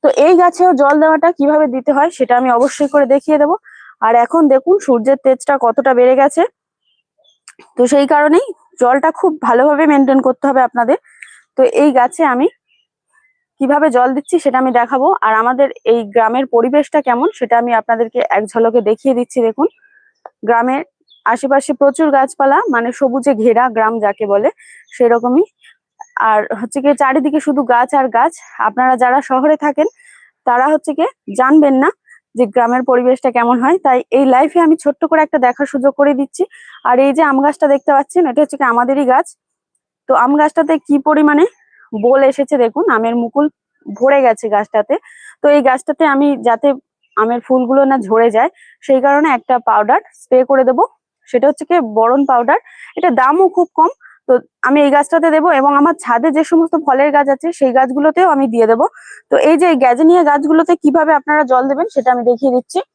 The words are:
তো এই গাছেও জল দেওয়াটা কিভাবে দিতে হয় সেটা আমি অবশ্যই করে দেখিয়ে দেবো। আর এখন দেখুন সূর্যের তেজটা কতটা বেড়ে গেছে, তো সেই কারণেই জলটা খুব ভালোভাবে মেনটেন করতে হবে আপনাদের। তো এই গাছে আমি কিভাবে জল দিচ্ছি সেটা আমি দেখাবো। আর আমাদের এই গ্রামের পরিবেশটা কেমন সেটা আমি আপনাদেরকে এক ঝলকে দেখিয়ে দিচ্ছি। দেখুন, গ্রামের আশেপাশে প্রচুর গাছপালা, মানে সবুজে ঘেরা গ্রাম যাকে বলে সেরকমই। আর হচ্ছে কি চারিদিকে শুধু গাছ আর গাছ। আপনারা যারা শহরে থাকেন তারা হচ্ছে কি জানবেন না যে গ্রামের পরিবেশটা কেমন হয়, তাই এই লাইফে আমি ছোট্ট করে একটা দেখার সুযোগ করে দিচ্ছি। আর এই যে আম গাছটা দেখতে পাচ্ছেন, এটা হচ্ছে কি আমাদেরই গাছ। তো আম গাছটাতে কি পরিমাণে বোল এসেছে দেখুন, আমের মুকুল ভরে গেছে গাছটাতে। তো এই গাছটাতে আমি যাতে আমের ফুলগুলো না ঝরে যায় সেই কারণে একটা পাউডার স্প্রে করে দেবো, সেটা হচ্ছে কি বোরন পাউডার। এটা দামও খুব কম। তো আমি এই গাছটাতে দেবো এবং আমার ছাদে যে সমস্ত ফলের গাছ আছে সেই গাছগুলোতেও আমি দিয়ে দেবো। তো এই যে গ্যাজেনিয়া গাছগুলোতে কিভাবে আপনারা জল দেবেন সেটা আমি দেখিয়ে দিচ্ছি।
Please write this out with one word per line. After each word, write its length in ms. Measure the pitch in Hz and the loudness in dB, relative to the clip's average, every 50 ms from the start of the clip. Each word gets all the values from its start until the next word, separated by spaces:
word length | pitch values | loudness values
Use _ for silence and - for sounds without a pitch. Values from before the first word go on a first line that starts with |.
| - | 2
তো 40 | 294 - | 0 2
এই 180 | - 277 320 370 | 4 4 4 4
গাছেও 340 | 339 359 349 349 - 359 370 349 | 4 4 2 2 2 0 2 2
জল 200 | 254 285 277 285 311 | 2 2 2 2 2
দেওয়াটা 280 | 311 311 320 302 320 339 349 | 2 2 2 2 0 0 0
কিভাবে 340 | - 277 285 302 311 311 285 | 0 -2 0 2 0 0 0
দিতে 220 | 240 262 254 - 285 | -2 -4 -4 -2 0
হয় 180 | 277 294 339 | 0 0 -2
সেটা 240 | - - 262 - 247 | -2 -4 -2 0 0
আমি 120 | 247 254 254 | 0 2 0
অবশ্যই 380 | 240 233 254 285 - - 294 269 | 0 0 0 -2 -2 -4 -6 -2
করে 180 | - 294 285 | 0 0 2
দেখিয়ে 320 | 233 269 277 - - 311 294 | 2 0 -2 0 0 0 0
দেবো। 160 | 294 294 349 427 _ - - - - - - _ - | 0 0 -2 -6 _ -18 -20 -20 -20 -20 -12 _ -2
আর 100 | 220 233 | 0 2
এখন 280 | 240 233 240 - 330 320 285 | 2 0 2 2 2 2 4
দেখুন 260 | 269 262 262 339 370 403 | 2 2 2 0 0 0
সূর্যের 380 | - - 254 233 214 262 277 269 | 2 0 -2 0 2 0 -2 0
তেজটা 360 | _ 269 262 254 - - 285 269 | _ -2 -2 0 -2 -4 -2 0
কতটা 320 | 247 233 226 - 247 269 262 | 0 -2 -2 0 0 0 2
বেড়ে 200 | 240 254 254 262 | 2 2 2 4
গেছে, 260 | 262 269 285 - - 359 494 _ _ _ _ _ _ _ _ _ _ _ _ _ _ _ _ _ _ _ - _ _ - _ _ | 2 2 0 0 0 -2 -2 _ _ _ _ _ _ _ _ _ _ _ _ _ _ _ _ _ _ _ -20 _ _ -20 _ _
তো 100 | - 247 | -2 0
সেই 200 | 240 285 285 285 | 2 2 2 2
কারণেই 400 | 269 320 294 294 302 302 370 539 508 370 _ _ _ _ - | 2 2 2 2 2 2 2 0 -2 -12 _ _ _ _ -2
জলটা 320 | 247 240 262 277 262 320 | 0 0 0 2 0 -2
খুব 220 | 320 - - 370 311 302 - | -2 0 -2 -2 -2 -2 -2
ভালোভাবে 420 | 220 226 240 254 302 294 285 320 | 0 0 2 2 2 2 2 2
মেনটেন 320 | 302 294 277 277 254 269 269 | 2 2 2 2 2 2 0
করতে 240 | 254 254 254 _ - | 0 -2 -4 _ -4
হবে 140 | 277 269 262 254 | -2 0 0 0
আপনাদের। 360 | 233 _ 240 233 226 294 - _ _ _ _ - - - - _ _ _ | 0 _ -4 -2 -2 -2 -4 _ _ _ _ -20 -20 -20 -20 _ _ _
তো 100 | - 262 - - | 0 0 0 2
এই 180 | - 285 302 262 | 2 0 2 2
গাছে 300 | 262 240 254 - - 330 | 2 0 0 -2 -2 -2
আমি 220 | 285 247 247 277 392 _ _ _ _ _ _ _ _ _ _ _ _ _ _ _ _ _ _ _ _ _ _ | -2 0 0 -2 -2 _ _ _ _ _ _ _ _ _ _ _ _ _ _ _ _ _ _ _ _ _ _
কিভাবে 260 | 277 254 285 302 294 311 226 | -2 -2 0 0 0 0 0
জল 120 | 247 247 269 262 | 0 0 0 -2
দিচ্ছি 200 | 277 - - - 339 - | -4 -6 -2 -4 -2 0
সেটা 140 | 285 247 254 262 | 0 0 0 -2
আমি 100 | 262 240 240 | 0 0 -2
দেখাবো। 280 | 240 233 269 262 262 339 392 - - | -2 -2 -2 -2 0 0 -2 0 -2
আর 60 | 220 220 220 226 | -2 0 0 0
আমাদের 260 | 240 254 247 285 269 - - _ 240 226 | -2 0 0 -2 -2 -2 -6 _ -2 0
এই 80 | 233 226 202 202 | 0 -2 -2 -2
গ্রামের 300 | 240 226 220 233 254 277 254 - | 0 0 0 0 -2 -4 0 0
পরিবেশটা 440 | 233 226 254 254 294 294 - - 302 285 | 0 0 2 0 0 -2 0 -4 -4 -2
কেমন 220 | 262 240 240 277 359 - - | -2 -2 -2 -2 -4 -4 -6
সেটা 160 | 262 220 240 233 240 | -4 -2 0 -2 0
আমি 100 | 240 240 220 | 0 -2 -4
আপনাদেরকে 400 | - - 233 226 233 226 _ 247 - - - | -2 -2 -2 -2 -2 -4 _ -6 -4 -2 -2
এক 60 | 196 214 202 - | -4 -4 -4 -2
ঝলকে 280 | 233 226 226 220 247 208 208 | -2 -2 0 0 0 0 0
দেখিয়ে 260 | 220 - _ 269 262 233 | -4 -2 _ -2 -2 -2
দিচ্ছি। 200 | 247 _ - 262 233 | -4 _ -4 -2 -2
দেখুন, 200 | 226 220 - 285 427 _ _ _ _ _ _ _ _ _ _ _ - _ _ - 208 | -2 -2 -2 -4 -4 _ _ _ _ _ _ _ _ _ _ _ -20 _ _ -4 -2
গ্রামের 340 | 240 233 233 254 262 277 339 _ _ _ _ _ _ _ _ | -2 0 0 -2 -4 -6 -8 _ _ _ _ _ _ _ _
আশেপাশে 460 | - 233 247 - 269 277 269 269 - 285 - | -4 -4 -2 -2 0 0 0 0 -2 -2 0
প্রচুর 280 | 285 277 277 - 320 302 277 | 0 0 0 0 -2 0 2
গাছপালা, 420 | 269 262 269 - _ 277 269 277 320 480 440 269 | 0 0 -2 -2 _ 0 0 2 0 0 -2 -4
মানে 140 | 233 233 233 240 - | -4 -4 -4 -4 -4
সবুজে 340 | 285 262 240 269 240 285 269 214 220 | -4 -2 -2 -2 -2 -2 -2 0 0
ঘেরা 220 | 240 226 226 247 254 220 | 0 2 2 0 0 -2
গ্রাম 180 | 226 220 220 226 226 208 | -2 -2 -2 -2 -2 -4
যাকে 200 | 202 202 _ 220 196 202 | -4 -4 _ -4 -2 -2
বলে 160 | 202 214 294 - _ - - - - - _ - | 0 -2 -2 -6 _ -20 -20 -20 -20 -20 _ -4
সেরকমই। 500 | - 254 233 233 233 233 247 247 294 415 - _ _ _ - _ _ _ _ _ _ - _ _ - 208 220 | -2 0 2 2 0 0 0 0 0 0 -2 _ _ _ -20 _ _ _ _ _ _ -20 _ _ -4 -2 0
আর 100 | 220 214 208 - 233 202 | 0 0 -2 -4 -8 -10
হচ্ছে 180 | 226 233 - 285 262 | -10 -8 -8 -2 0
কি 80 | 285 285 - 285 | 0 0 0 0
চারিদিকে 380 | 262 262 294 254 294 277 311 - | 0 0 -2 -2 -2 -4 -2 -2
শুধু 140 | 302 285 262 277 233 247 | -2 -2 -2 0 0 0
গাছ 180 | 240 247 254 - 277 | 0 0 0 0 -2
আর 60 | 262 254 214 | -2 0 0
গাছ। 160 | 226 254 330 - - - - - - 220 | 0 0 0 -2 -8 -20 -20 -10 -6 -6
আপনারা 280 | 220 208 247 254 254 262 233 254 | -4 -2 0 0 0 0 0 0
যারা 160 | 247 247 277 277 - | 0 0 -2 -2 -2
শহরে 260 | 262 262 262 302 311 294 294 | -4 -2 0 0 0 0 -2
থাকেন 240 | 302 285 - 311 440 _ _ _ - - _ _ _ _ _ _ | -4 -2 0 -2 -2 _ _ _ -20 -20 _ _ _ _ _ _
তারা 200 | - 240 240 254 294 311 | -2 0 0 0 0 -2
হচ্ছে 180 | 302 _ - - 302 | -2 _ -6 -4 -4
কি 80 | 320 494 - _ _ - 202 220 | -4 -6 -6 _ _ -12 -4 -2
জানবেন 340 | 254 262 294 320 294 285 269 262 269 | 0 2 2 2 2 2 2 2 0
না 80 | 339 - _ _ _ - _ _ _ _ 220 | -2 -2 _ _ _ -20 _ _ _ _ -4
যে 60 | 247 202 208 | -4 -2 0
গ্রামের 280 | 247 240 233 247 254 254 262 | -2 -2 0 -2 -2 0 0
পরিবেশটা 400 | 254 247 247 254 262 254 - 262 233 | 0 0 2 0 -2 0 -2 -4 -2
কেমন 200 | 240 233 240 247 240 240 | 0 0 0 0 0 0
হয়, 140 | 269 339 381 _ | 0 0 0 _
তাই 140 | 285 254 247 - _ - 254 | 0 0 0 -2 _ -2 0
এই 60 | 277 262 254 | 2 2 2
লাইফে 240 | 254 285 302 - 349 339 | 2 2 0 0 0 2
আমি 100 | 311 320 330 - | 2 0 0 0
ছোট্ট 180 | 285 285 _ - 311 | -4 -4 _ -4 -2
করে 100 | 320 311 311 | 0 0 0
একটা 120 | 302 - 294 247 | 0 -2 -2 0
দেখার 200 | 247 247 - 285 269 - | 0 -2 -2 -6 -6 -4
সুযোগ 200 | 277 247 277 269 - | -2 -2 -2 0 2
করে 120 | 285 285 294 254 | 0 0 0 -2
দিচ্ছি। 220 | 277 - _ - 359 - _ - - - - - _ - | -4 -8 _ -8 -8 -8 _ -20 -20 -20 -20 -10 _ -2
আর 80 | 247 254 269 | 0 2 2
এই 80 | 277 269 | 0 2
যে 60 | 285 320 294 | 0 0 0
আম 60 | 269 269 277 | 0 0 0
গাছটা 220 | 294 294 - 320 285 277 | 0 -2 0 0 0 0
দেখতে 160 | 277 _ - 285 | 0 _ 0 0
পাচ্ছেন, 260 | 269 294 _ - 359 349 294 | 0 0 _ -2 -2 -2 0
এটা 100 | 247 262 302 | 0 0 -2
হচ্ছে 160 | 285 - 277 | -2 -2 -4
কি 40 | 277 247 226 | -2 0 0
আমাদেরই 320 | 233 240 247 269 277 285 247 247 | 0 0 0 -2 -2 0 0 0
গাছ। 140 | 277 349 - - _ _ _ _ _ _ _ _ _ _ _ _ _ _ - | 0 0 -4 -10 _ _ _ _ _ _ _ _ _ _ _ _ _ _ -2
তো 40 | 262 - 240 | 0 0 2
আম 80 | 254 285 294 | 0 2 0
গাছটাতে 340 | 302 302 - 330 320 302 330 302 _ | 0 0 0 -2 -2 -2 -2 -4 _
কি 100 | - 285 285 269 302 | -2 -2 -2 0 0
পরিমাণে 360 | 302 302 302 294 294 285 339 480 _ _ _ _ _ _ _ _ - | 0 2 2 2 2 2 0 0 _ _ _ _ _ _ _ _ -10
বোল 280 | 214 202 247 262 269 277 269 | -4 0 2 2 2 2 0
এসেছে 240 | 269 - 277 - 302 269 240 | 0 -2 -4 -2 0 0 0
দেখুন, 200 | 226 233 285 339 - 233 | -2 -2 -2 -2 -2 -2
আমের 180 | 220 - 233 233 240 233 | -2 -2 -2 -2 -4 -6
মুকুল 240 | 226 _ 277 294 302 _ _ _ _ _ _ _ | -4 _ -2 -2 -2 _ _ _ _ _ _ _
ভরে 320 | - 202 - 240 269 277 277 262 | -18 -8 -2 0 2 2 2 2
গেছে 200 | 240 220 - - 220 202 | 2 0 0 -4 -4 -2
গাছটাতে। 400 | 202 208 - - 220 208 _ 269 440 _ - - - - - - _ | -2 -4 -2 -4 -4 -2 _ -4 -6 _ -14 -20 -20 -20 -20 -18 _
তো 60 | - 294 294 | 0 2 2
এই 40 | 294 254 269 | 2 2 0
গাছটাতে 360 | 254 262 - - 294 _ 330 302 277 | -2 -2 -4 -8 -4 _ 0 0 0
আমি 140 | 269 285 285 285 240 220 240 | 0 0 0 -2 -2 -2 -2
যাতে 200 | 233 226 - 285 269 269 _ _ _ _ _ _ _ | -2 0 0 -2 -2 -2 _ _ _ _ _ _ _
আমের 240 | - 220 226 240 240 - | -4 -4 -2 -4 -6 -4
ফুলগুলো 360 | - 262 254 254 233 262 269 277 269 | -2 0 0 0 0 0 2 2 2
না 60 | 269 269 208 | 0 -2 -2
ঝরে 220 | 190 220 226 233 233 208 | -2 0 2 2 2 2
যায় 140 | 220 247 - _ _ _ - _ _ - | 0 -2 -2 _ _ _ -20 _ _ -4
সেই 140 | - 269 262 247 | -2 0 0 2
কারণে 220 | 277 277 294 302 - 269 | 2 2 2 2 0 -2
একটা 180 | - 339 _ 254 247 240 - | -2 -2 _ -4 -2 0 0
পাউডার 320 | 220 214 214 208 262 381 427 - _ _ | 0 0 0 0 0 -2 -2 -6 _ _
স্প্রে 180 | - _ 262 254 262 254 | -6 _ 0 0 2 2
করে 120 | 277 262 262 240 | 0 2 2 0
দেবো, 140 | 254 262 440 480 _ _ _ _ _ _ _ - | 2 0 -2 -2 _ _ _ _ _ _ _ -6
সেটা 180 | - 247 220 285 | -4 0 0 0
হচ্ছে 160 | 285 - 311 _ | -2 -2 -4 _
কি 60 | 349 349 277 220 208 | -2 -2 -2 -2 -2
বোরন 260 | 214 226 226 247 277 285 269 | 0 0 2 2 0 0 0
পাউডার। 280 | 262 240 233 226 302 453 _ - - - - - - - | 0 0 0 0 -2 -2 _ -10 -20 -20 -20 -16 -10 -2
এটা 120 | 359 359 247 226 | -2 0 0 2
দামও 260 | 254 262 294 349 381 370 381 | 0 0 2 2 0 0 2
খুব 120 | 359 349 349 _ - | -2 -2 -2 _ 0
কম। 120 | 320 359 539 _ _ - - _ _ - | 0 0 0 _ _ -20 -20 _ _ 0
তো 40 | 254 247 - _ _ _ - 247 | 0 0 0 _ _ _ -4 0
আমি 100 | 277 294 294 | 2 2 2
এই 40 | 285 269 | 2 2
গাছটাতে 320 | 285 294 - 330 330 302 330 302 | 0 0 0 -2 0 0 2 0
দেবো 120 | 311 302 359 330 269 | 2 0 2 0 2
এবং 100 | 262 285 285 277 | 2 2 2 2
আমার 140 | 285 330 330 330 - | 2 0 0 -4 -4
ছাদে 240 | 240 240 233 240 330 269 | -2 -2 0 0 0 0
যে 60 | 302 320 - | 0 -2 0
সমস্ত 240 | 349 330 330 320 - 320 311 | 0 0 0 0 -2 -4 -2
ফলের 240 | 285 262 262 277 302 285 | 0 0 0 0 2 2
গাছ 100 | 294 285 277 269 | 0 0 0 -2
আছে 140 | 269 - 330 339 - | -4 -4 -8 -4 -2
সেই 140 | 285 254 233 262 | -2 0 2 0
গাছগুলোতেও 500 | 262 254 254 277 285 311 302 349 370 359 302 | 0 0 -2 -2 -2 0 2 2 2 2 2
আমি 120 | 277 269 240 220 | 0 -2 -2 0
দিয়ে 120 | 233 226 220 | 0 2 2
দেবো। 140 | 226 226 294 440 _ - - - - - _ _ | 2 0 0 -4 _ -10 -20 -20 -20 -20 _ _
তো 40 | - - - 294 | -2 0 2 2
এই 60 | 330 294 339 | 2 2 2
যে 60 | 359 320 254 262 | 0 0 2 2
গ্যাজেনিয়া 400 | 254 240 240 320 320 349 359 339 294 | 0 2 2 2 4 4 4 2 2
গাছগুলোতে 420 | 285 294 285 294 320 320 330 320 349 330 - | 0 0 0 0 0 0 2 0 -2 0 0
কিভাবে 300 | 294 269 330 311 311 311 285 | 0 0 0 0 2 0 -2
আপনারা 240 | 277 302 302 302 302 247 | -2 -2 -2 -2 0 0
জল 120 | 262 254 254 269 | 0 0 0 -2
দেবেন 160 | 277 269 349 453 - | -4 -4 -4 -4 -4
সেটা 140 | 277 226 254 247 | -4 -2 -2 -2
আমি 80 | 247 240 240 | 0 0 -2
দেখিয়ে 220 | 247 226 269 269 247 | -2 0 -2 -2 -2
দিচ্ছি। 240 | 254 247 _ - 349 - _ _ | -2 -4 _ -8 -8 -8 _ _